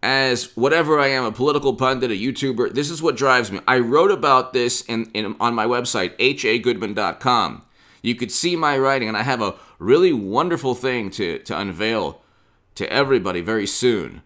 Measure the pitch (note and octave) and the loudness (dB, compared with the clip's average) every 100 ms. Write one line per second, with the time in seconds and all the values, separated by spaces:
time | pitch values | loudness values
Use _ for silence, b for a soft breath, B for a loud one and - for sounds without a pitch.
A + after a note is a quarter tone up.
0 | B2+ C3+ C3 A#2+ - - C3 D#3+ D#3 D3+ | 0 0 2 0 -4 0 2 2 4 4
1 | C#3 C3+ A#2+ A2 C#3 D3 C#3 A#2+ C3 C3 | 4 0 -2 0 0 2 0 0 0 0
2 | B2 G2+ A#2+ B2 C#3 A#2 A#2 A#2 D3 E3 | -2 -2 -4 -4 -4 -2 -2 -2 -4 -2
3 | E3 A#2+ C3+ B2+ A2 F#2+ - B2+ A#2 C#3 | -2 0 4 4 2 -4 0 2 4 4
4 | F#3+ F#3 D3 C3 B2 B2+ A#2+ - - A2+ | 4 2 4 4 4 -2 -2 -2 -6 -6
5 | A2 G#2+ G#2 A2 A#2 A#2 A2+ B2 B2 A2+ | -6 -6 -6 -2 -2 0 0 0 -2 -2
6 | F2+ - B2+ C#3+ A#2 A#2+ B2 A#2+ G#2 G#2 | -4 0 0 0 0 0 0 -2 -4 -4
7 | F#2+ - B2+ A#2+ F2 - - b b b | -4 -2 0 2 0 -6 -20 b b b
8 | A2+ A#2 A#2 - F3 E3+ D3+ C#3 C3+ C3+ | -6 -4 -4 -2 -2 0 0 2 2 0
9 | A2 G#2+ A#2+ B2+ G#2 - B B F2+ D3 | -2 -2 -2 -2 -2 -6 B B 4 6
10 | F#3 C3+ G2 A2 F3 E3+ C3 B2 C3 B2 | 6 2 0 0 0 -2 -2 -2 -2 -2
11 | G2+ - F#2 D#2+ - D#2+ G2+ E2+ G#2+ A2+ | -4 -4 -4 -4 -6 -6 -6 -4 -2 -2
12 | D#2+ - b b b b b - G2+ A2+ | -4 -8 b b b b b -10 -4 -2
13 | C3+ C3 F#2+ F2 F2 A2 G2 - B2 A2 | 2 2 0 -4 -2 -4 -2 0 0 0
14 | C#2 G1+ | -4 -12